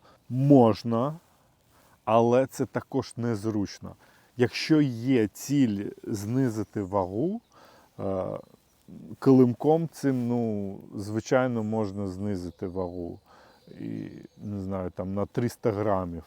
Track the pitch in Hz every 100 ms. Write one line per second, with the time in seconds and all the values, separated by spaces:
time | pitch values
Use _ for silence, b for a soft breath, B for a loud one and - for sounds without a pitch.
0 | b b - 123 139 139 117 101 117 113
1 | 135 160 _ _ _ _ _ b b b
2 | - 113 117 120 135 - 135 123 - 135
3 | 117 - 120 110 107 107 95 - 92 92
4 | b b b b 120 - - 156 147 113
5 | 120 131 107 - - 143 127 101 101 -
6 | - 107 101 127 131 110 101 113 95 101
7 | 90 98 165 226 - B B B B -
8 | 101 95 92 52 - _ _ _ - 85
9 | 78 107 - 131 123 117 143 160 165 -
10 | 139 127 120 120 117 104 98 98 - -
11 | 101 107 - 131 127 117 107 110 104 98
12 | 98 92 104 98 87 - 95 90 90 90
13 | 87 98 _ B B B B - 57 55
14 | - - - - 107 101 95 98 90 -
15 | 92 98 101 - 120 - 123 101 104 98
16 | 90 85